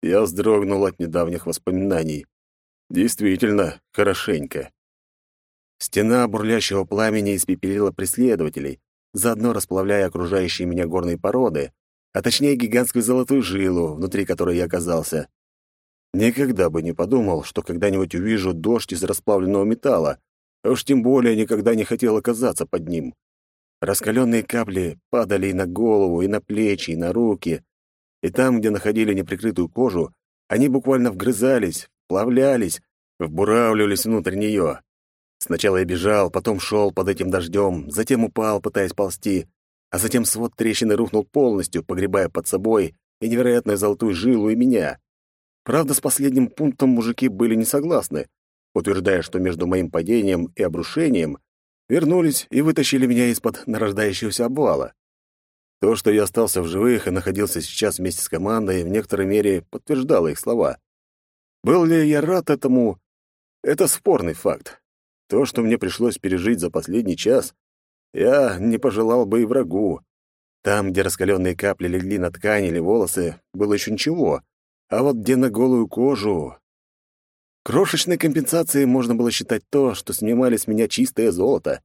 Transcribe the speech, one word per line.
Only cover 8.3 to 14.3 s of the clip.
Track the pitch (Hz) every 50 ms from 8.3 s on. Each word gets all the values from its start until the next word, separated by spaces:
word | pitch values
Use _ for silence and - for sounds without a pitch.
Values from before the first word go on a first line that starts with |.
| 113 90 82 76 - 71 69 71 67 - _ _ _ _ _ _ _
заодно | 98 101 117 113 104 110 120 113
расплавляя | 104 95 - 90 95 95 98 101 101 98 92
окружающие | - 90 90 85 98 98 92 85 - - 90 90
меня | 87 87 90 82
горные | 82 92 87 87 85 82
породы, | - 95 107 127 131 113 82 73 69 65 _ _ _ _ _ _ _ _ _
а | 98
точнее | 98 123 117 - 143 147 143
гигантскую | 123 120 110 110 120 127 120 - 123 113
золотую | 110 127 127 127 123 135 139
жилу, | 117 90 92 98 98 95 92 87 85 80 76
внутри | 76 87 92 - 98 98
которой | -